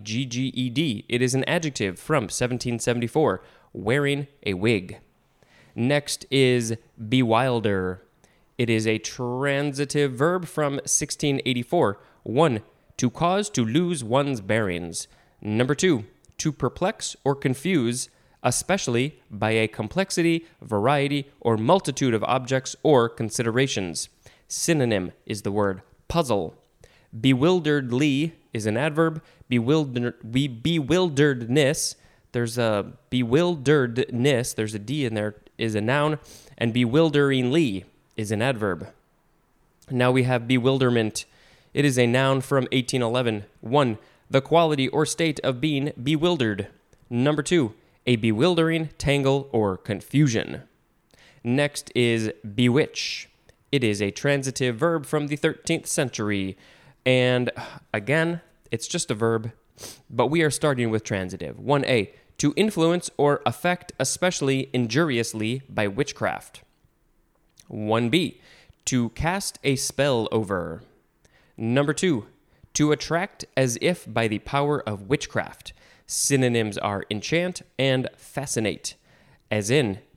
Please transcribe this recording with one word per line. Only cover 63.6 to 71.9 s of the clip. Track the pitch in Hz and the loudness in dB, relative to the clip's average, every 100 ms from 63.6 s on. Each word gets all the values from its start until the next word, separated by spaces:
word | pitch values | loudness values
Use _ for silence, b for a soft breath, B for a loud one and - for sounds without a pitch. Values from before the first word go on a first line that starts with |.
| 175 180 - - | -2 -4 -6 -6
especially | 135 - 185 - 139 135 - | -4 -2 -2 0 0 -2 -2
injuriously, | 127 117 127 165 117 113 110 110 131 - | -2 0 2 2 0 -2 -4 -4 -4 -6
by | 101 104 | -4 -2
witchcraft. | 98 - - 101 50 - - _ _ _ _ _ _ _ _ _ _ - | -2 -4 -2 -4 -4 -12 -20 _ _ _ _ _ _ _ _ _ _ -16
One | 107 107 113 120 | -8 -2 0 2
B, | 165 156 - b b b b - | 2 0 -6 b b b b -4
to | 127 117 | -2 -2
cast | - 160 190 - - | -2 -4 -2 -6 -4
a | 139 131 | -2 -2
spell | - - 143 120 107 | -2 -2 0 0 0
over. | 110 98 92 82 80 - _ _ _ b b b b | -2 -2 -4 -4 -10 -16 _ _ _ b b b b
Number | 113 131 143 | 0 0 0